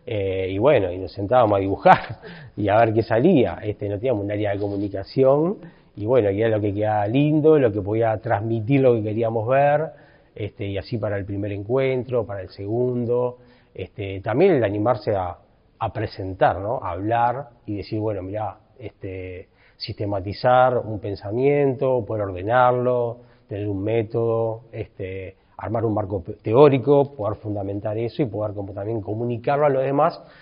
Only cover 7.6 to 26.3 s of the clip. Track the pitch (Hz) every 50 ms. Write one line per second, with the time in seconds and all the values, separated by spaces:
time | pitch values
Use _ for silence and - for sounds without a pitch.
7.6 | 131 113 98 107 92 101 110 113 113 113 110 104 - 113 113 104 110 113 113 113
8.6 | 107 113 139 135 131 127 120 110 107 110 104 113 113 113 113 113 107 120 131 139
9.6 | 143 143 147 151 160 160 - - - - - _ _ _ - - 107 95 - -
10.6 | 104 101 98 95 - - 123 107 104 104 104 101 95 101 101 98 104 104 101 98
11.6 | 101 110 127 135 135 131 131 127 120 131 123 120 107 110 101 98 92 90 - -
12.6 | 98 101 110 120 123 127 123 123 120 117 120 123 123 123 123 - - - - _
13.6 | _ _ - - 95 - _ - 101 98 98 95 - 110 110 135 185 202 170 131
14.6 | 110 101 104 104 104 120 127 123 - 117 104 95 90 87 87 - _ _ _ _
15.6 | _ _ _ - 113 107 - 110 110 - - - 95 95 95 92 151 131 92 87
16.6 | 98 107 127 - - 95 87 87 101 107 117 117 120 123 123 135 143 - - _
17.6 | _ 110 104 98 87 - 110 107 107 110 104 95 90 95 101 107 107 98 92 -
18.6 | _ _ _ - - - - _ - 98 92 95 92 92 90 90 - _ _ _
19.6 | _ _ _ - - - 104 - 110 101 101 98 90 101 95 - - 123 123 127
20.6 | 127 127 123 117 104 107 107 98 - 104 98 - - 101 107 127 131 143 143 143
21.6 | 143 135 127 131 139 131 127 123 107 101 110 107 101 98 92 90 95 107 120 127
22.6 | 123 123 123 123 123 123 123 123 120 117 113 - - - _ _ _ - 107 98
23.6 | 104 104 98 95 98 107 117 117 110 110 - 117 113 117 113 113 113 113 113 113
24.6 | 120 - - 113 101 - _ - 98 92 95 95 92 90 - _ _ _ _ -
25.6 | 95 104 110 117 113 113 104 107 104 95 104 92 - -